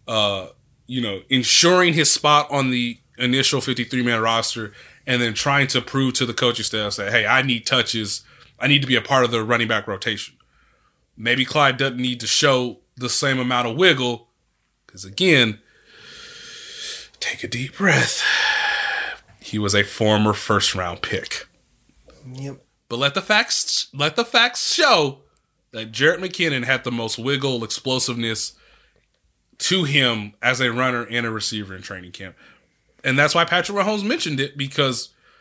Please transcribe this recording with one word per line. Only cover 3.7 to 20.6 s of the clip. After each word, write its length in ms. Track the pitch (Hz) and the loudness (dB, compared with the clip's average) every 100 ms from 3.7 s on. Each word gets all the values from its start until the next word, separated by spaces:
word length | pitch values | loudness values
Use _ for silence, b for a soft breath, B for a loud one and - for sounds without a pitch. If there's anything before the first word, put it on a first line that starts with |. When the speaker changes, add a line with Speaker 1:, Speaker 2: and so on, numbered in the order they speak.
| 123 117 127 | -2 -2 -2
Speaker 1:
man 180 | 123 117 | 0 0
roster, 520 | 113 113 110 120 104 B B B - | 2 2 0 -4 -8 B B B -4
and 160 | 123 | -2
then 120 | 120 | 0
trying 340 | 104 143 139 131 | -2 0 2 2
to 140 | 131 | 0
prove 320 | - 135 131 - | -2 -2 0 0
to 100 | 120 | -2
the 80 | |
coaching 300 | 110 123 117 107 | 0 -2 0 -4
staff 300 | 110 104 - | -4 -4 -4
that, 160 | 101 | 0
"Hey, 140 | 117 107 | 0 2
I 160 | 127 | 2
need 240 | 135 120 - | 2 -2 0
touches. 580 | 131 113 113 104 - - b b b | 0 0 -2 -2 -6 -8 b b b
I 80 | 131 | 2
need 140 | 143 | 2
to 60 | 127 | 2
be 80 | 123 | -2
a 60 | |
part 220 | - 135 120 | 2 2 2
of 60 | |
the 120 | 117 | 0
running 240 | 110 117 113 | 0 0 0
back 200 | 110 107 | -2 -4
rotation." 480 | 95 117 101 - _ _ _ _ _ _ _ _ - | -6 -6 -6 -8 _ _ _ _ _ _ _ _ -8
Maybe 280 | 113 127 127 | -2 -2 0
Clyde 320 | 151 143 127 | 2 2 2
doesn't 200 | 135 123 | -2 -2
need 220 | 127 123 | -4 -4
to 60 | 110 | -2
show 520 | - 147 127 123 - _ - | 2 4 2 0 -8 _ -8
the 140 | 123 | -4
same 280 | - 139 131 | 0 0 0
amount 300 | 123 123 120 | 0 -2 -2
of 80 | 127 | 4
wiggle, 520 | 185 139 123 117 _ _ _ _ _ _ _ | 4 4 0 -4 _ _ _ _ _ _ _
'cause 180 | - 95 | -18 -10
again, 540 | 98 185 147 113 104 B B B B B B B B B B B B B B B - | 0 4 6 4 0 B B B B B B B B B B B B B B B -8
take 240 | - - | -8 -6
a 40 | - | -6
deep 300 | 120 135 - | -6 -8 0
breath. 460 | 196 139 - - - B B B B B B B B B B - | 2 4 4 2 2 B B B B B B B B B B -20
He 200 | - 107 | -8 -2
was 160 | 101 101 | 2 2
a 80 | |
former 500 | 101 - 107 104 107 | 2 2 4 4 4
first 400 | 101 - 104 | 2 2 2